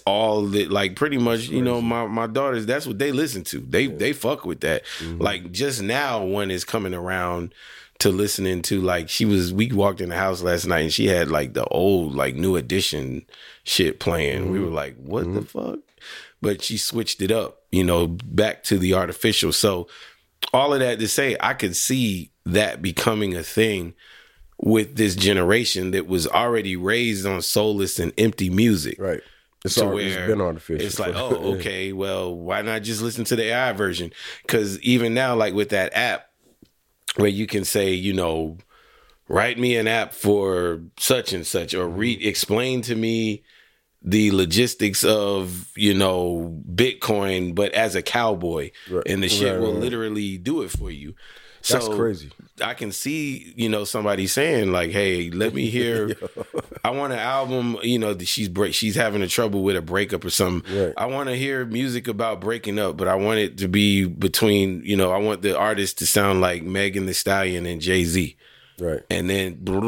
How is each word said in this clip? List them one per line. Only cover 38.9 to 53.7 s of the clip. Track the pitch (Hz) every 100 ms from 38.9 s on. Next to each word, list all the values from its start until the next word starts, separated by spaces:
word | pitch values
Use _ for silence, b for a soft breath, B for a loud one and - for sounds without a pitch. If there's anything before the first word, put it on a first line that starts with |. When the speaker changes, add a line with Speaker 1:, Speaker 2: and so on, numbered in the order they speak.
| b b b _
Speaker 1:
"Write | 92 117 120
me | 123 120
an | 110
app | 113 101
for | - 104 104 98 90 87 82 82 -
such | - 127 -
and | 92
such," | 82 92 85
or | 92 87
re-, | 87 113 113
Speaker 2:
Mm-hmm. | 104
Speaker 1:
"Explain | 92 - 107 127 127
to | 113
me | 113 113 113 110 104 b b b b b _
the | - 104 107
logistics | 98 90 90 120 - 104 95
of, | 95 107 101 98 92 90 92 -
you | 104
know, | 95 95 92 90 87 85 82 -
Bitcoin, | 87 127 - - 104 98 95 90
but | 85 101
as | 98 113 92
a |
cowboy," | 82 117 117 98 87 82 69 B B
Speaker 2:
Right. | 90 -
Speaker 1:
and | 95
the | 92
shit | 101 101
Speaker 2:
Right, | 95
Speaker 1:
will | 113
Speaker 2:
right. | 107
Speaker 1:
literally | 120 120 110 107 101 95
do | 92 156
it | 98
for | - 95
you. | 76 73 - B B B B -
Speaker 2:
That's | 131 113
Speaker 1:
So | 104
Speaker 2:
crazy. | 113 92 73 - - -
Speaker 1:
I | 107
can | 123 113
see, | 95 139 160 147 131 87 -
you |
know, | 113